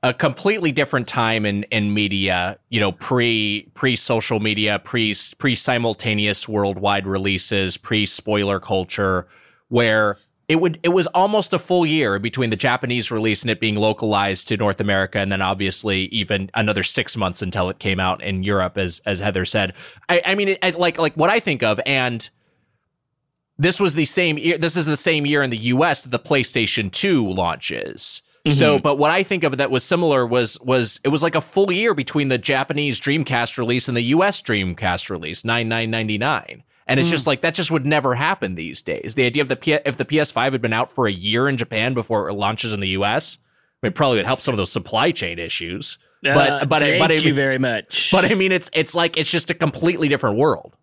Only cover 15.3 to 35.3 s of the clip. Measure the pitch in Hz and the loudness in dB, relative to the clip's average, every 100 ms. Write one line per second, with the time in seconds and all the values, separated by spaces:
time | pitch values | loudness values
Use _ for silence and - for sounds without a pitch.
15.3 | 95 95 98 98 - 107 95 95 113 98 | 0 0 0 -2 -2 -2 -2 0 -4 -2
16.3 | 101 95 113 110 135 90 - 117 117 95 | -2 -2 -2 0 0 0 -2 -4 -2 -4
17.3 | 87 95 98 90 - 104 92 92 92 90 | -2 -4 -2 -2 -2 -2 0 0 -2 -4
18.3 | 95 95 101 90 98 92 82 - 95 101 | -4 0 0 0 -2 -4 -4 -4 -2 -2
19.3 | 95 90 110 95 - - - - 175 175 | -2 0 0 -2 -6 -20 -20 -2 0 0
20.3 | 196 202 190 185 170 175 170 160 156 165 | 0 0 0 0 2 0 2 0 2 2
21.3 | 226 214 139 113 104 - 139 127 120 - | 2 0 0 0 0 0 0 0 -4 -8
22.3 | _ _ _ _ _ _ _ _ _ _ | _ _ _ _ _ _ _ _ _ _
23.3 | _ _ - 156 180 196 151 151 - 175 | _ _ 0 0 2 0 2 0 2 2
24.3 | 151 165 165 165 165 156 147 - 160 143 | 2 0 0 0 0 0 0 0 0 2
25.3 | 147 135 117 117 127 165 143 131 147 - | 2 0 -2 0 4 4 2 -2 -6 0
26.3 | 143 123 123 113 - 101 - 202 165 104 | 0 2 0 0 0 -2 -2 2 2 2
27.3 | 95 87 80 - 60 - - - - _ | 0 0 -2 -6 -6 -8 -6 -6 -6 _
28.3 | _ 156 143 156 143 147 143 151 175 190 | _ -2 2 4 4 2 2 4 2 0
29.3 | 190 156 131 139 127 - 175 170 135 120 | 0 -2 0 0 0 0 0 2 2 2
30.3 | 123 117 - 127 127 113 - 135 147 165 | 2 0 -2 0 2 2 -2 0 2 2
31.3 | 165 - - 196 180 226 170 127 151 139 | 0 0 2 2 2 0 0 0 0 2
32.3 | 127 104 - - 147 147 113 - 147 131 | 0 2 0 0 -2 -2 -2 0 0 2
33.3 | 127 117 - 117 123 - 120 120 156 196 | 0 -2 -2 0 0 0 -2 2 2 2
34.3 | 196 - 107 92 85 101 104 - 90 80 | 0 -2 -2 0 -2 -2 -2 -4 -8 -8